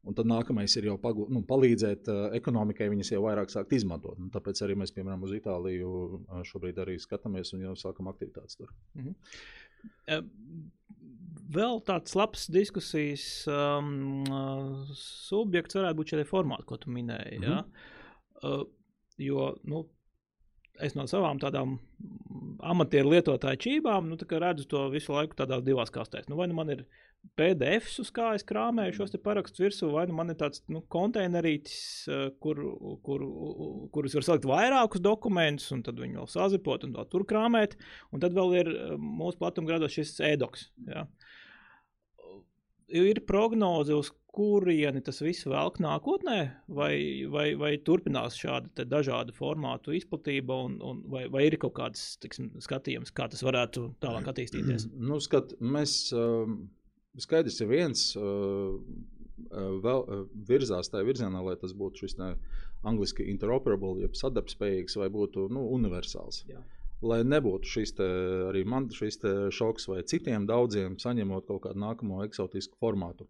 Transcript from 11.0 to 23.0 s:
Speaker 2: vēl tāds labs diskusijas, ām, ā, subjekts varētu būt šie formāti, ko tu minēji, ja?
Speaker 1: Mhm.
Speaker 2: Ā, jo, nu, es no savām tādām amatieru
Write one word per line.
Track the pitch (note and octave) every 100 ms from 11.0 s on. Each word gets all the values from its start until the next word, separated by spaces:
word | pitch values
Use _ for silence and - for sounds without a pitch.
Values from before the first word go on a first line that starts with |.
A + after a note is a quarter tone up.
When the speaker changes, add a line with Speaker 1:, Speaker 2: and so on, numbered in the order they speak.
| - C3 F3+ D#3 -
Speaker 2:
vēl | D#3 A#3 A3+ -
tāds | F3+ - F#3+
labs | A3 - -
diskusijas, | E3+ G3+ - - D#3 D3 C#3+ - - -
ām, | C#3+ C#3+ C#3+ C#3+ C#3+ C3+ C3+ C3+
ā, | C3+ C3+ C3+ C3+ C3+ C#3 C#3
subjekts | - - - G3 A3 E3+ E3 G3
varētu | F#3 D#3
būt | D#3 D3+
šie | D3
formāti, | F#3+ F3 - -
ko | B2
tu | -
minēji, | B2 A#2+ A#2 - - A2
ja? | E3+
Speaker 1:
Mhm. | - - - - - - _ -
Speaker 2:
Ā, | C#3+ C#3 - _ _ _ _ -
jo, | C#3 C#3 C3+ - -
nu, | D#3 D#3+ _ _ _ _ _ _ _ _ -
es | D3 C#3+
no | C3+
savām | F#3 E3+ C#3
tādām | C#3 C3+ C3 C3 - - - - - - - - E3
amatieru | F3 D#3 C#3+